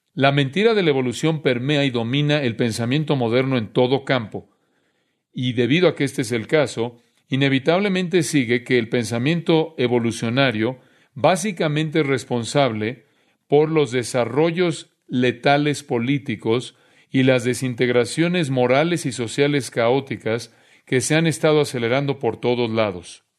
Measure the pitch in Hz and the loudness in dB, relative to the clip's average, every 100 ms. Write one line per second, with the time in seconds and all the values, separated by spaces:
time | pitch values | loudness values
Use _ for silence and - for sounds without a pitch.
0 | _ - 135 139 135 180 226 214 165 135 | _ 0 2 2 0 0 2 2 2 0
1 | 127 113 156 156 139 120 131 147 139 120 | -2 -2 -2 0 0 -2 0 0 0 -2
2 | 117 139 147 151 127 107 120 104 117 147 | -2 0 0 0 -2 -2 -2 -2 -2 -2
3 | 151 139 113 123 131 127 104 - 127 135 | 0 0 2 0 0 -2 -2 0 2 0
4 | 135 131 104 101 - _ _ _ _ _ | 0 -2 -2 -12 -14 _ _ _ _ _
5 | _ _ _ 127 127 117 120 160 175 - | _ _ _ -4 -2 0 2 4 2 2
6 | 139 - 113 120 98 156 127 120 120 120 | -4 -2 -4 -4 0 0 0 -2 -6 -8
7 | _ _ - 135 139 135 160 180 208 185 | _ _ -6 0 2 2 2 2 2 0
8 | 180 180 - 147 117 123 123 123 113 123 | 0 0 2 0 2 -2 2 0 2 -2
9 | 110 117 135 170 165 160 156 - 123 120 | -2 -2 0 0 2 2 0 -2 0 0
10 | 117 107 117 127 135 107 113 131 _ _ | 0 -4 -4 0 0 0 -4 -4 _ _
11 | _ 131 151 180 214 175 160 147 156 156 | _ 0 0 2 -2 -2 -2 0 -2 0
12 | 139 131 - 120 113 147 135 107 107 131 | 0 -2 -2 -6 -2 0 0 0 -6 -8
13 | _ _ _ _ - 147 156 160 131 123 | _ _ _ _ 0 2 4 2 0 -2
14 | 113 127 113 131 170 170 175 147 - _ | -2 -2 -2 0 0 0 -2 -2 -10 _
15 | - 127 123 120 147 143 147 139 - 120 | -6 0 0 2 2 2 2 -4 -4 -4
16 | 120 139 113 107 110 120 - _ _ _ | -2 -4 -4 -6 -2 -2 -4 _ _ _
17 | _ 135 131 127 120 120 131 120 127 123 | _ 2 4 4 0 -2 -4 -2 0 2
18 | 117 156 170 180 139 131 123 131 170 170 | 0 0 0 0 -2 0 2 2 2 -2
19 | 139 123 113 - 143 143 113 127 117 139 | -4 -6 -6 0 0 0 -4 -2 2 2
20 | 135 110 110 117 - _ _ _ - 131 | -2 -8 -4 -4 -6 _ _ _ -2 -2
21 | - 156 165 147 156 151 143 127 117 135 | 2 2 2 2 2 2 2 -2 -2 0
22 | 139 131 117 113 120 123 117 113 107 90 | -2 -2 -4 -2 -2 0 0 0 -2 -4
23 | - - _ | -14 -20 _